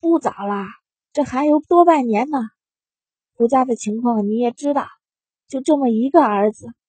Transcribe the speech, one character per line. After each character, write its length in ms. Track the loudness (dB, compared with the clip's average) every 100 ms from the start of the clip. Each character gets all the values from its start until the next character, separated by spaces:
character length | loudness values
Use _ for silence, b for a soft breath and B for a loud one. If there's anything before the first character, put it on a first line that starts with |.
不 180 | 0 0
早 120 | -2
啦， 340 | -6 -6 -6 -8 -16 _ _ _
这 100 | -6
还 240 | -4 -2 2
有 140 | 0
多 240 | 2 4
半 220 | 6 4 2
年 220 | -2 -2
呢。 100 | -4 -6 _ _ _ _ _ _ _ _
胡 120 | _ 2
家 180 | 2
的 120 | 0 -2
情 240 | -4 -4
况 240 | -2 -2 -2
你 100 | -2
也 140 | -4
知 240 | -4 -4
道， 140 | -4 -6 _ _ _ _ _ _
就 140 | -8
这 160 | -2 0
么 120 | 0
一 220 | 0 2
个 140 | 2
儿 260 | 2 2 0
子 240 | -2 -18 -20